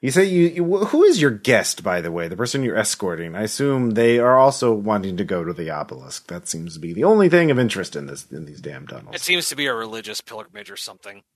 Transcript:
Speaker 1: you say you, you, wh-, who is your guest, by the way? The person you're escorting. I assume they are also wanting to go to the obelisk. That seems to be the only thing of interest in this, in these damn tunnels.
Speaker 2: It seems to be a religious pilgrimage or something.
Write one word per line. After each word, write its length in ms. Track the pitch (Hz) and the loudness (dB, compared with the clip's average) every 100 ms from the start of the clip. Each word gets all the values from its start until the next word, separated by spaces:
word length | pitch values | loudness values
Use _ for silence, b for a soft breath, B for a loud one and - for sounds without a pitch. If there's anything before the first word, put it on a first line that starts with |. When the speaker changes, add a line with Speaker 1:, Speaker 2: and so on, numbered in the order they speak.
Speaker 1:
you 100 | 131 | 0
say 140 | 165 196 | 2 4
you, 220 | 180 170 | 4 2
you, 160 | 175 170 | 2 -2
wh-, 220 | 190 208 | 0 2
who 140 | 302 415 | 6 6
is 160 | 240 | 6
your 100 | 143 | 2
guest, 500 | 104 127 110 - - | 2 2 2 2 -4
by 200 | 98 90 | -2 -2
the 100 | 82 | -2
way? 160 | 85 85 | -6 -6
The 80 | 92 | -6
person 260 | 123 139 | -4 -2
you're 140 | 123 95 | -2 0
escorting. 600 | 104 - 92 82 85 87 | -2 -4 -6 -6 -8 -6
I 80 | |
assume 480 | 107 - 143 135 120 | -6 -2 -2 0 0
they 280 | 110 117 120 | 2 4 4
are 180 | 120 131 | 6 6
also 360 | 139 135 123 | 6 4 0
wanting 420 | 107 104 104 95 90 | 0 0 -2 -2 -4
to 80 | |
go 220 | 92 90 82 | -4 -4 -4
to 80 | |
the 160 | 87 80 | -6 -6
obelisk. 580 | 76 73 65 65 - - | -8 -8 -12 -14 -16 -14
That 220 | 87 - | -14 -10
seems 240 | - 85 | -10 -10
to 60 | 78 | -12
be 100 | 82 | -10
the 140 | 87 170 | 0 4
only 240 | 220 185 | 6 6
thing 220 | 170 160 | 6 4
of 80 | 127 | 4
interest 360 | 117 98 90 73 | 2 -2 -6 -10
in 120 | 71 | -12
this, 220 | 71 - | -14 -14
in 140 | 73 76 | -16 -16
these 140 | 71 | -16
damn 260 | 73 67 73 | -16 -16 -16
tunnels. 300 | - - 175 | -18 -14 -10
Speaker 2:
It 60 | |
seems 260 | - 180 - | -2 -2 -2
to 80 | 143 | -4
be 120 | 139 | -4
a 60 | |
religious 460 | 117 113 113 104 104 | -4 -6 -10 -12 -12
pilgrimage 500 | - 110 104 104 98 | -12 -16 -16 -20 -18
or 80 | 98 | -14
something. 460 | - 92 101 101 _ | -14 -16 -20 -20 _